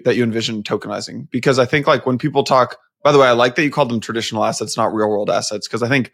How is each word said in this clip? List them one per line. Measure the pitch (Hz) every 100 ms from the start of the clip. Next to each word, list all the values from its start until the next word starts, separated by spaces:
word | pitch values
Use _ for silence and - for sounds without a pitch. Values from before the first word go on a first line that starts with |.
that | 123
you | 113
envision | 117 113 117 110
tokenizing, | 104 107 104 101 107 113 139
because | 127 143 131
I | 120
think, | 151 143
like, | 131 131
when | 127
people | 151 139
talk, | 135 131 120 - _ _
by | 143
the | 143
way, | 127
I |
like | 117 123 127
that |
you | 147
called | 151 127
them | 117
traditional | - 113 - 110
assets, | 110 170 107 -
not | 110
real | 107 107
world | 104 107
assets, | 104 - 107 -
'cause | 113
I | 117
think | 135 110